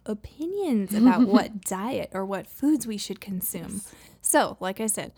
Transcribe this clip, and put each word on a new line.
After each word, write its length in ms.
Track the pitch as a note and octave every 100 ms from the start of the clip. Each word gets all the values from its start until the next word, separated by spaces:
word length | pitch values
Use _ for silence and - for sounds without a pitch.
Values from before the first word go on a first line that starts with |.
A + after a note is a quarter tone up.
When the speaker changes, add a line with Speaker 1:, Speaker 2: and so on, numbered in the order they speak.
| -
Speaker 1:
opinions 880 | G#3+ - - E4 G4+ F#4 A3+ F#3+
about 320 | G#3 B3 G#3+ A#3
Speaker 2:
<laughs> 0 |
Speaker 1:
what 360 | G#3+ - G3+
diet 460 | - F#3+ A3 A3+ D#3
or 120 | F#3+
what 220 | G3 G3 -
foods 400 | - C#4+ D4+ A#3+
we 120 | G#3
should 220 | - F#3+
consume. 520 | G3+ F#3 - F3+ F3 G3
Speaker 2:
Yes. 100 | - - - _
Speaker 1:
So, 360 | - D4+ G#3+ -
like 180 | F#3 G3
I 60 | A3
said, 240 | - D3+